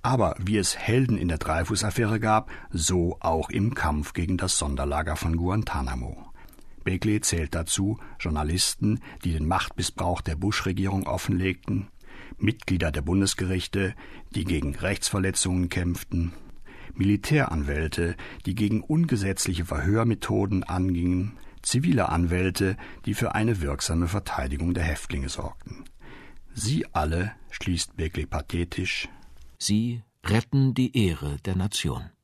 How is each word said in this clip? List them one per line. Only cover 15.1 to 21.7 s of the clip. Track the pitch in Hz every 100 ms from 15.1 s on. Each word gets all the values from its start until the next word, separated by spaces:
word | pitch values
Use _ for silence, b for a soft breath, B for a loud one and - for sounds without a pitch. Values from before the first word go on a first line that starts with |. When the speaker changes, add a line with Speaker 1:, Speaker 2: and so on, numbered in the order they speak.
| 101 95 - 95 90 87
Speaker 1:
kämpften, | - 87 87 - 85 85 B B B B B B
Militäranwälte, | - 98 101 - 151 - 80 71 73 80 - 85 85 B B -
die | 98
gegen | 104 107
ungesetzliche | - 156 170 117 98 95 - 90 82
Verhörmethoden | - 95 107 113 107 - 104 98 95
angingen, | - 92 92 85 90 90 101 - B B
zivile | -